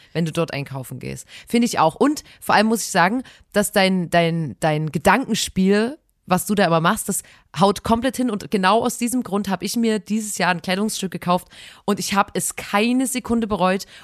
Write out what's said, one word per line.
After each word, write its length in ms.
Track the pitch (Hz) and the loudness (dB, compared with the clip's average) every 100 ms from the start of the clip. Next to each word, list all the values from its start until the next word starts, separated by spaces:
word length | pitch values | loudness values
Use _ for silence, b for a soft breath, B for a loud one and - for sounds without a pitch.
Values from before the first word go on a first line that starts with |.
| b | b
wenn 120 | 156 | -4
du 80 | 170 | -4
dort 200 | 156 165 | -2 -4
einkaufen 460 | 139 139 135 127 127 | -4 -8 -10 -12 -12
gehst. 280 | 131 135 - B B | -10 -12 -14 B B
Finde 180 | 240 233 | 0 2
ich 120 | - | 2
auch. 160 | 160 | 2
Und 280 | - 269 302 - b | 4 0 0 -8 b
vor 140 | - | 0
allem 120 | - 214 | 2 4
muss 160 | 220 | 0
ich 80 | - | -2
sagen, 320 | 190 175 247 - b b | 2 2 0 -6 b b
dass 200 | 202 208 | -2 0
dein, 380 | 208 190 190 170 | 2 2 2 2
dein, 460 | 175 165 165 156 101 | 2 2 0 -4 -2
dein 320 | 160 151 156 | -2 0 -2
Gedankenspiel, 1040 | 151 196 202 269 226 - - 190 202 233 302 _ _ - | 0 4 2 2 -4 -2 0 2 2 0 -6 _ _ -2
was 180 | 180 | -2
du 100 | - | 0
da 120 | 208 185 | 0 4
immer 140 | 165 | 4
machst, 280 | 165 214 - | 2 0 -2
das 140 | 196 - b b 147 | -6 -8 b b 2
haut 240 | 196 202 | 2 2
komplett 340 | - 226 254 - | 0 0 0 -2
hin. 140 | 254 | -2
Und 200 | 208 - | -4 -2
genau 340 | 208 185 214 | 0 2 2
aus 140 | 240 - | 0 -2
diesem 240 | 240 254 | -4 -2
Grund 260 | - 202 196 | -2 -4 -2
hab 140 | 190 | -4
ich 140 | 214 - | -2 -2
mir 220 | 226 214 | 0 0
dieses 380 | - 214 214 - | -2 -4 -4 -2
Jahr 120 | 175 | 0
ein 100 | 180 | 0
Kleidungsstück 500 | 175 185 214 - 190 | -2 -2 -2 -4 -6
gekauft 380 | 175 - 180 - B B B - | -6 0 0 -2 B B B -4
und 120 | 202 | -4
ich 160 | - | -2
hab 180 | 196 208 - | -2 0 -2
es 180 | - - | -6 -8
keine 500 | - 202 226 254 262 | -4 0 2 2 0
Sekunde 400 | 254 - 233 220 | -4 -2 0 0
bereut. 400 | 202 185 190 - B | 0 0 0 -4 B